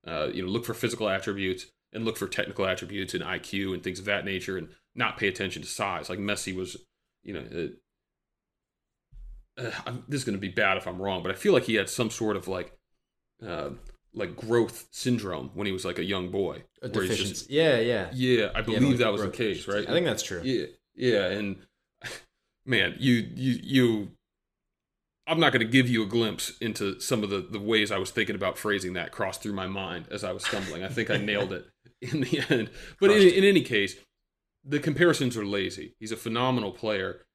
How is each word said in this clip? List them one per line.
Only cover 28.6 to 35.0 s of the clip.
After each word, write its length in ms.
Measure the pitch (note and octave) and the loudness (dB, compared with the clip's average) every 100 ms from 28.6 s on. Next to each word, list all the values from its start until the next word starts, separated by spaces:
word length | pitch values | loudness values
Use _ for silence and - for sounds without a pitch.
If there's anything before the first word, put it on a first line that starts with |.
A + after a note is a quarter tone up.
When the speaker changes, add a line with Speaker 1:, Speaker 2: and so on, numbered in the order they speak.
| G#2+ G2+ F#2 | -2 -2 -2
Speaker 1:
that 200 | F2+ E2 | -6 -8
crossed 280 | - F#2+ - | -4 -6 -4
through 120 | G#2+ | -6
my 140 | G2 F#2+ | -6 -6
mind 400 | G2 F#2 F2 E2 | -6 -6 -10 -8
as 140 | G#2 F#2+ | -8 -6
I 80 | |
was 100 | F2+ | -6
stumbling. 400 | - G#2 F#2 D#2+ | -4 -4 -6 -8
I 60 | F#2+ | -6
think 200 | - A2 | -4 -2
I 60 | G#2 | -2
nailed 380 | G2+ G2+ G2 | 0 0 -2
it 120 | F#2 - _ - | -6 -10 _ -20
<laughs> 160 | _ | _
in 180 | B2+ D#3 | -6 -2
the 180 | B2 D3 - | 0 -2 2
end. 220 | B2+ G#2+ - - - | 0 0 -8 -18 4
But 120 | G3 | 6
in, 60 | G#3+ | 10
Speaker 2:
Crushed 80 | F#3+ | 10
it. 80 | F#3 | 10
Speaker 1:
in 60 | G3 | 8
any 160 | F#3 | 6
case, 340 | B2 A2 G2+ - _ _ _ _ _ _ | 4 2 2 -4 _ _ _ _ _ _
the 160 | C#3 D3 | -4 -2
comparisons 560 | D#3+ C3+ | 0 6